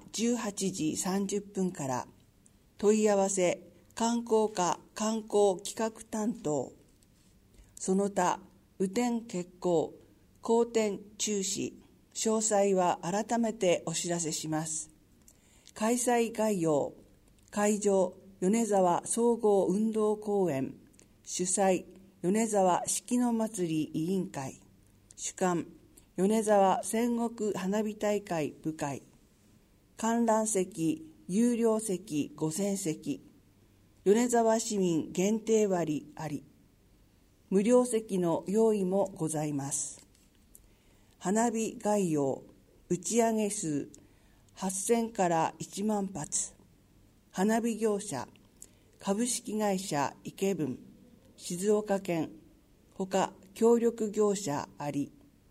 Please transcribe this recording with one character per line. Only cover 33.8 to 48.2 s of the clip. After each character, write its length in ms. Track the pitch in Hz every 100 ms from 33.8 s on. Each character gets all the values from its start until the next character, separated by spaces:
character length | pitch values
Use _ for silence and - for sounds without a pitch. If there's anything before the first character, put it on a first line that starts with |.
| _ _
米 240 | - 214 247
沢 320 | 240 226 226
市 180 | - 208
民 320 | 185 165 -
限 300 | 170 190 220
定 260 | 220 220 214
割 400 | 180 160 151 -
あ 140 | - 156
り、 160 | 147 - _ _ _ _ _ _ _ _ _ _
無 140 | 190
料 200 | 214 247
席 360 | 247 220 220 190
の 240 | 170 160 -
用 260 | 208 226
意 120 | 214
も 280 | 185 190 196 196
ご 100 | 160
ざ 180 | 151
い 80 | 151
ま 200 | 147 139
す。 320 | - - - - _ _ _ _ - _ _ _ _ _ _
花 260 | 185 208 240
火 280 | 226 220 -
概 300 | 202 208 185
要、 300 | 151 139 - - - _ _ _
打 80 | 175
ち 200 | - 226
上 140 | 226
げ 160 | 220 208
数、 400 | 202 160 143 - - _ _ _ _ _
八 180 | - 190
千 400 | 190 - 233 226
か 200 | 226 180
ら 240 | 165 156 -
一 240 | - -
万 240 | 208 208 190
発。 440 | 190 151 - - - - _ _ _ _ _ _
花 320 | - 196 226
火 160 | 226 208
業 200 | 220 202
者、 300 | - 131